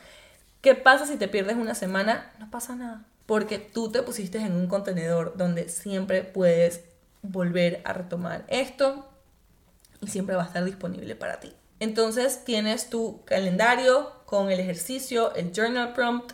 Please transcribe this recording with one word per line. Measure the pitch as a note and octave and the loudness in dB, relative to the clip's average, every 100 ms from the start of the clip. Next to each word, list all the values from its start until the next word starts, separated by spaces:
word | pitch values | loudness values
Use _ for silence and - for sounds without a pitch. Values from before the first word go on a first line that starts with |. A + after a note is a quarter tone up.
| - - - _ _ _ | -20 -20 -20 _ _ _
¿Qué | C4+ | 6
pasa | B3+ - C#4 D4 | 8 8 8 4
si | C4+ | -2
te | G3 | -2
pierdes | G#3 F#3+ A#3 | 0 0 -2
una | A3 | -2
semana? | A3 F#3 F#3+ G#3+ A#3 - - | -4 -2 0 0 0 -4 -20
No | G#3+ | -14
pasa | A#3+ - | -12 -10
nada, | B3 B3 A3 - _ - | -10 -10 -12 -18 _ -2
porque | G#3+ G#3 G3+ | -2 0 -6
tú | - A3+ A3 | -6 -6 -2
te | A3+ | -2
pusiste | B3 A3+ F#3 A3 | -2 -6 -6 -4
en | G#3 | -2
un | F3 F3+ | -2 0
contenedor | G3 G3 F3+ E3 E3+ E3 F#3 | -2 -2 -2 0 0 -2 -2
donde | F3+ E3+ E3+ | -2 -2 -4
siempre | - G3+ F#3+ F#3+ F#3 | -8 -6 -4 0 -2
puedes | F#3 G3 F3+ E3+ E3+ E3+ - _ _ _ | -2 2 4 6 4 2 -12 _ _ _
volver | G3 F#3 F3 F3 F3 E3+ | -8 -2 0 2 2 0
a | - | -6
retomar | - F3+ F3 F3 E3 - | -6 -6 -6 -6 -6 -4
esto | B3 C4 - C4+ C#4 - - _ _ _ _ _ _ _ - | -2 -2 0 0 0 -10 -20 _ _ _ _ _ _ _ -14
y | G3 | -8
siempre | F#3+ F#3+ F#3 | -6 -2 -2
va | |
a | E3+ | -2
estar | F3 | -2
disponible | F#3 F#3+ F3+ F3+ - | -4 -4 -8 -8 -10
para | - - - | -10 -8 -10
ti. | - - _ _ | -14 -20 _ _
Entonces | A3 A3 A3+ A3+ C4 C4 | -4 0 0 2 0 -2
tienes | - A3 G#3+ A#3 - | -2 0 0 -2 -4
tu | A#3 A3+ - | -4 -4 -6
calendario | - F#3+ F#3+ F#3 A3+ B3 C4 C4 D4 - | -2 0 2 2 4 4 6 4 2 -10
con | - G3+ G3 | -2 0 2
el | F#3 | 0
ejercicio, | F#3 F3 - C4 - A#3 A#3 | -2 -4 -6 -6 -2 0 0
el | - F3 | 0 -4
journal | F#3+ A3+ B3 A#3 | 0 0 0 -2
prompt, | A#3+ A#3+ A#3+ - | 0 0 0 -6